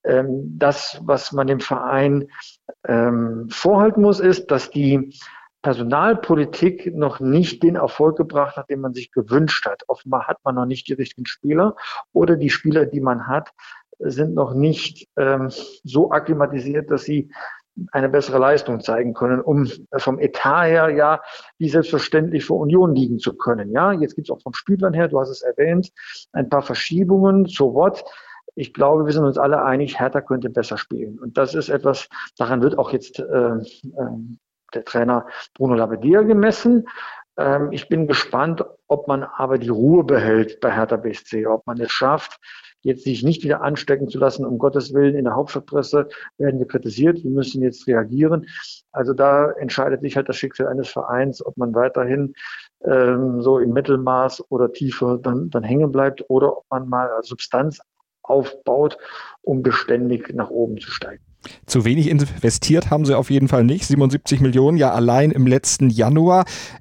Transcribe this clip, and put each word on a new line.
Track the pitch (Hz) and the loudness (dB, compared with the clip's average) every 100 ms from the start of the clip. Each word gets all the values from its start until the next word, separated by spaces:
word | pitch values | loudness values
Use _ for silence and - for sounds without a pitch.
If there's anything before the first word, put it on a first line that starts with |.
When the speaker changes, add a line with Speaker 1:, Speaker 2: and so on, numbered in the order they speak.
Speaker 1:
Ähm, | - 131 135 135 147 156 | 0 0 0 -4 -8 -2
das, | 143 143 - 139 | 0 0 -6 -10
was | 156 135 - | -2 -2 -2
man | 143 135 | -4 -2
dem | 135 | -2
Verein, | - 127 127 135 139 143 139 - - _ - - - | -2 -6 -2 0 2 0 -2 -14 -20 _ -20 -14 -2
ähm, | 117 120 117 117 113 113 | 0 2 0 -4 -6 -10
vorhalten | - 175 202 214 214 | -2 2 4 4 4
muss, | 208 196 | 4 4
ist, | 185 180 - | 2 2 0
dass | 135 - | -2 -2
die | 147 139 139 135 - - - - _ | -2 2 2 -2 -12 -20 -20 -20 _
Personalpolitik | 143 120 117 143 202 226 - 160 147 - 190 180 180 165 | -4 -2 0 0 2 0 2 0 0 0 0 0 -8 -4
noch | 147 - | -4 -2
nicht | 131 147 170 - | 0 2 2 2
den | 170 180 | 2 2
Erfolg | 139 - 156 156 | -2 2 2 2
gebracht | 156 143 143 - | -2 0 -2 -4
hat, | - | -8
den | 139 | -6
man | 131 123 | -6 -8
sich | 120 | -6
gewünscht | - 107 131 156 - - | -4 0 2 2 0 -4
hat. | - - | -6 -6
Offenbar | 127 131 127 117 | -8 -4 -4 -4
hat | 170 | -6
man | 139 127 | -4 -2
noch | 127 | -4
nicht | 131 - | -4 -6
die | |
richtigen | 135 120 - 123 | -6 -6 -8 -12
Spieler | - 143 156 208 - - - - | -8 -2 2 0 -2 -12 -14 -4
oder | - - 160 | 0 2 2
die | 143 | 0
Spieler, | 117 156 156 147 | -2 0 2 2
die | 143 | 0
man | 131 120 120 | -2 -2 -2
hat, | 143 160 _ - - _ - | -6 -6 _ -20 -20 _ -8
sind | - 127 156 | -6 -2 -2
noch | 160 131 131 | -2 -2 0
nicht, | 151 151 - - - - | 0 0 -6 -12 -12 -2
ähm, | 135 135 131 - - - | 0 0 -4 -8 -16 -18
so | - 135 165 | -4 2 2
akklimatisiert, | 151 151 151 139 139 131 147 147 | 2 0 0 0 -2 -4 -6 -2
dass | 143 | -4
sie | - 147 - - - - _ - 180 | -2 -4 -4 -10 -18 -18 _ -14 -6
eine | 139 135 | -2 2
bessere | 143 139 131 | 0 2 2
Leistung | 135 147 - 117 | 4 2 0 -6
zeigen | 117 113 123 | -4 -2 -2
können, | 113 123 127 | -2 -2 0
um | 160 147 135 - - 139 | 2 2 0 -4 -8 -4
vom | 135 131 | -2 -2
Etat | 147 - 135 160 170 | -2 -2 0 2 2
her | 165 160 | 4 2
ja | 147 151 156 - - - - | 4 2 2 -2 -20 -18 -6
wie | 160 | 0
selbstverständlich | 160 160 147 - 156 165 156 - | 2 2 -2 0 0 2 -2 -2
vor | 170 | -2
Union | 151 180 180 131 | 2 4 4 4
liegen | 123 117 | 2 0
zu | 123 - | -4 -4
können. | - 113 101 | -2 -2 -2
Ja, | 120 190 | 0 0
jetzt | 185 147 - | 0 -2 -4
gibt's | 151 | -8
auch | - | -10
vom | - - | -10 -10
Spielplan | - 196 190 160 | -2 0 0 0
her, | 165 | 0
du | 143 | 0
hast | 131 | -2
es | 131 | -4
erwähnt, | 123 120 156 175 180 _ - - - | -6 0 2 2 -2 _ -20 -20 -10
ein | - 131 | -6 0
paar | 143 | 0
Verschiebungen, | 139 - - 170 185 190 196 196 180 | -2 -6 -4 0 2 4 6 4 2
so | - 135 135 | 2 2 4
what. | 185 - - - - - - - | 2 0 -14 -20 -20 -20 -18 -12
Ich | 131 | -10
glaube, | - 139 156 151 | 0 2 4 2
wir | |
sind | 151 | 2
uns | 143 139 | 2 2
alle | 139 147 | 2 2
einig, | 135 131 143 - | 2 0 -2 -2
Hertha | 127 143 | -2 -2
könnte | - 131 120 | -2 -4 -2
besser | 117 110 107 | -4 -4 -6
spielen. | - - 107 110 | -8 -8 -10 -12
Und | 120 127 | -8 -2
das | 135 | -2
ist | 160 139 | -2 -2
etwas, | 139 139 131 - - - - | 0 0 -2 -6 -16 -14 -6
daran | 120 127 | -2 2
wird | 135 - | 2 0
auch | 123 | -2
jetzt, | 127 - - | -4 -6 -12
äh, | |
äh, | 127 131 120 113 107 - 135 - 123 113 117 117 _ _ _ | -4 0 0 -2 -8 -16 -16 -10 -8 -10 -14 -18 _ _ _
der | 117 | -10
Trainer | 110 120 117 120 - - - | -6 -2 0 0 -4 -16 -16
Bruno | - 131 117 | -4 0 0
Labbadia | 110 113 123 196 | 0 -2 2 4
gemessen. | 214 214 214 214 240 240 233 - - - - - | 4 4 4 2 4 2 2 -12 -16 -18 -16 -4
Ähm, | 139 143 147 | 0 0 -2
ich | - - | -6 -4
bin | 165 151 | -2 0
gespannt, | 131 - 123 156 160 - - - | -2 -2 -2 -2 -2 -6 -8 -4
ob | 147 143 | -2 0
man | 135 | -4
aber | 135 - 131 131 | -4 -6 -2 0
die | 117 | 0
Ruhe | 110 131 175 | 2 6 6
behält | 143 131 110 110 110 - | 6 2 4 2 2 -2
bei | 120 | -2
Hertha | 110 110 113 | 0 -2 -2
B | 110 | -4
S | 101 - | -10 -8
C, | 110 110 | -4 -2
ob | 110 - | -2 -4
man | 120 | -6
es | 117 | -4
schafft, | - 131 151 - - - - - _ | -2 0 0 -4 -20 -20 -20 -20 _
jetzt | 135 127 | -4 -4
sich | 139 113 | -4 -2
nicht | 135 160 | 0 0
wieder | 151 143 | -2 -2
anstecken | 143 147 - 139 135 | -2 -4 -2 -2 -2
zu | 123 | 0
lassen. | 135 139 | 0 0
Um | 127 120 | -4 0
Gottes | 139 135 127 | 0 0 -2
Willen, | 139 143 143 | 2 2 2
in | 123 | -2
der | 123 | -2
Hauptstadtpresse | 139 143 - 147 123 147 143 - - - | -4 -6 -4 -4 0 0 -2 -8 -18 -4
werden | 143 131 | -2 -2
wir | 127 | -2
kritisiert, | - 117 107 160 170 | -4 -4 0 2 2
wir | 131 | -2
müssen | 135 131 135 | -2 -2 -2
jetzt | 127 123 - | -2 -4 -2
reagieren. | 117 107 131 156 160 160 - - - _ | 0 0 0 2 0 -4 -16 -18 -20 _
Also | 143 123 | -4 -2
da | 131 139 143 147 | 2 4 4 2
entscheidet | - 135 139 139 135 | -2 -6 -4 -2 -2
sich | 139 - | -4 -4
halt | 139 | -4
das | - | -6
Schicksal | - - 127 | -6 -4 -4
eines | 131 - | -4 -6
Vereins, | - - 123 139 - - | -8 -4 -2 -2 -4 -10
ob | - | -6
man | 120 113 | -2 0
weiterhin, | 127 131 123 139 139 - - - - _ - | 0 0 -2 -2 -2 -6 -18 -18 -20 _ 0
ähm, | 131 123 127 131 120 | 2 4 2 0 0
so | 123 131 | 2 2
im | 120 | 2
Mittelmaß | 120 139 135 131 127 131 - - | 0 0 0 2 0 0 -4 -6
oder | 127 123 | -2 -2
tiefer | - 135 - 123 123 | -2 -6 -2 -2 -2
dann, | 127 123 - | -2 -4 -2
dann | 117 | -4
hängen | 110 139 151 | 0 0 2
bleibt | 135 135 139 - | 2 0 -2 -2
oder | 131 139 - | 2 2 -2
ob | - | -6
man | 131 127 | -8 -4
mal | 123 127 113 | -4 -2 -4
Substanz | - 120 - 123 151 139 _ _ _ _ | -8 -12 -4 -2 -2 -6 _ _ _ _
aufbaut, | - 135 120 - - 127 147 - - - - - | 0 0 0 -6 -2 0 0 -2 -18 -20 -20 -10
um | - 131 | -4 0
beständig | 131 - - 120 123 120 - 123 | 0 0 0 0 0 -4 -6 -8
nach | 104 | -6
oben | 120 113 107 | -2 -2 -4
zu | - | -12
steigen. | - - - _ _ - - - | -12 -12 -16 _ _ -20 -20 -2
Speaker 2:
Zu | 127 113 | 0 2
wenig | 147 147 | 2 2
investiert | 147 143 - 117 - - 160 - | 2 0 0 0 0 2 2 2
haben | 151 147 | 0 2
sie | 131 | 2
auf | 127 | 2
jeden | 139 135 | 2 4
Fall | 127 | 4
nicht. | 120 170 - | 4 2 0
Siebenundsiebzig | 139 135 139 - 131 | 2 4 2 0 2
Millionen, | 135 123 139 165 | 4 4 4 4
ja, | 135 | 2
allein | 107 120 123 151 | 4 4 4 4
im | 143 127 | 4 4
letzten | 131 - - 131 | 4 2 2 2
Januar. | 110 113 151 170 180 180 - - - | 4 4 4 6 4 2 -4 -16 -8